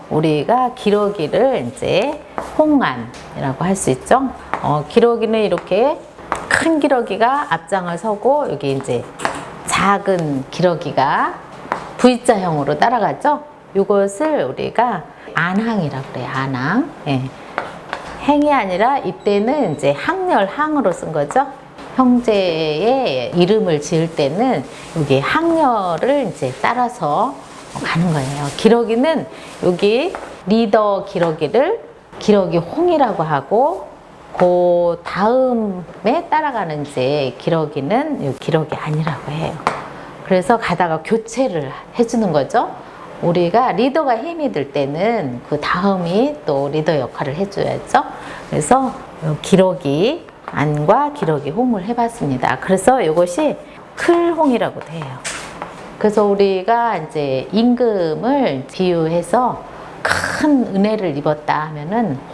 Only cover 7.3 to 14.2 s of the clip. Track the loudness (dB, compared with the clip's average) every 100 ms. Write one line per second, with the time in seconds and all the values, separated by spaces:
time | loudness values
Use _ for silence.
7.3 | 2 0 -4 -2 -2 -2 -4 -4 0 2
8.3 | 2 0 -2 -2 -2 -2 -4 -4 -4 -4
9.3 | -4 -10 -12 -4 2 4 2 2 0 0
10.3 | -2 -4 0 2 2 -2 0 2 2 0
11.3 | -4 -14 -12 -8 -8 -8 4 4 4 2
12.3 | 2 2 0 0 2 2 4 2 0 0
13.3 | 0 -4 -20 -4 0 2 4 2 0